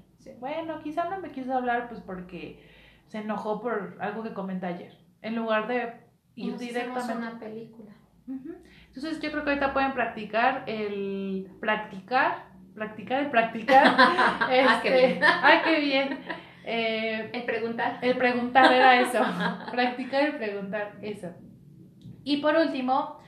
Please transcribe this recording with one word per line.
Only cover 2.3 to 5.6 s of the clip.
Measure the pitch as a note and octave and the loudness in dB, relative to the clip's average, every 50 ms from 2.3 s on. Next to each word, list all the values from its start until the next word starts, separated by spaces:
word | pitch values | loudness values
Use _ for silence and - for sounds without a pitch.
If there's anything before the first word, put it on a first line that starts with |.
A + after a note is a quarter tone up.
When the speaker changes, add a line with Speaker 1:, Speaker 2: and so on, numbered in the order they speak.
| F3+ E3+ D3+ - - - - - - - - - - _ _ | -12 -14 -14 -14 -16 -18 -20 -20 -20 -20 -20 -20 -20 _ _
Speaker 2:
se | _ - G#3+ | _ -12 -8
enojó | G#3 G#3+ G#3+ G3 G#3 A3 G#3+ - | -6 -6 -6 -4 -4 -4 -4 -4
por | A3 B3 A3 G#3 F#3+ F3 - - | -4 -4 -4 -4 -4 -8 -10 -8
algo | - G3+ G#3 A3+ A3 | -8 -6 -6 -6 -8
que | A3+ - | -8 -8
comenté | - F#3+ F#3+ F#3 F#2 F#3+ | -8 -8 -6 -6 -6 -6
ayer", | F3+ F3 F3+ - - - - _ _ _ _ - | -6 -8 -8 -10 -16 -20 -20 _ _ _ _ -8
en | A3 A3 | -6 -4
lugar | A#3 A3+ A3 A3 G#3+ | -4 0 0 0 0